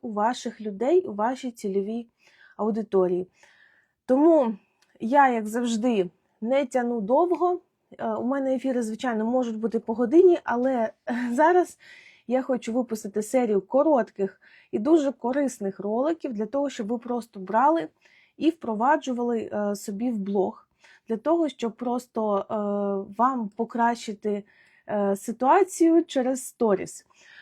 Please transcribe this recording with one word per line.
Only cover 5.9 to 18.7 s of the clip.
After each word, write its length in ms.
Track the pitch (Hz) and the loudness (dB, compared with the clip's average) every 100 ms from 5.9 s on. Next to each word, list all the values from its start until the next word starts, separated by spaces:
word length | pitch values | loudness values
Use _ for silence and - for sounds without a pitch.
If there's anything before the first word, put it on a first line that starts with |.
| 214 180 _ _ - | 0 -2 _ _ -10
не 240 | 220 269 269 | -2 0 0
тяну 360 | 254 240 233 | -2 -2 -2
довго. 580 | 196 277 359 320 359 359 _ _ _ - | 2 2 2 2 0 0 _ _ _ -8
Е, 160 | 233 | -6
у 100 | 214 | -4
мене 320 | 233 277 269 262 | -2 -2 -2 -2
ефіри, 280 | 269 247 | 0 -2
звичайно, 420 | 220 220 254 220 226 | -4 -4 -4 -2 0
можуть 320 | 254 233 220 | 0 -2 -4
бути 220 | 220 226 | -4 -4
по 140 | 220 | -4
годині, 460 | 226 233 320 370 339 | -2 4 6 8 6
але 480 | - 240 254 254 220 - - | 0 -2 0 0 -2 -6 -6
<laughs> 200 | 240 240 | -4 -2
зараз 460 | 240 311 359 330 - - - - _ - | 4 4 6 2 -6 -20 -20 -20 _ -4
я 140 | 254 | -2
хочу 320 | 254 247 233 | 0 -4 -2
випустити 500 | 240 240 220 202 208 | -2 -2 -6 -6 -6
серію 380 | 214 262 240 202 | -2 0 2 0
коротких 800 | 190 262 311 277 - - 190 - _ _ - | 0 2 4 2 0 -4 -8 -8 _ _ -8
і 80 | 226 | -4
дуже 320 | 247 330 277 | 2 4 2
корисних 680 | - 240 269 269 - 196 190 | -2 -4 -2 -2 -4 -8 -6
роликів 540 | 202 226 294 330 285 | -6 -2 -2 -4 -6
для 120 | 208 220 | -8 -4
того, 240 | 277 285 | -4 -4
щоб 180 | 254 208 | -6 -6
ви 100 | 233 | -6
просто 420 | 240 240 - 196 | -6 -8 -8 -14
брали 480 | 185 220 285 330 320 _ _ _ _ - | -4 2 2 2 -2 _ _ _ _ -2
і 120 | 302 | -2
впроваджували, 1000 | - 233 | -2 -6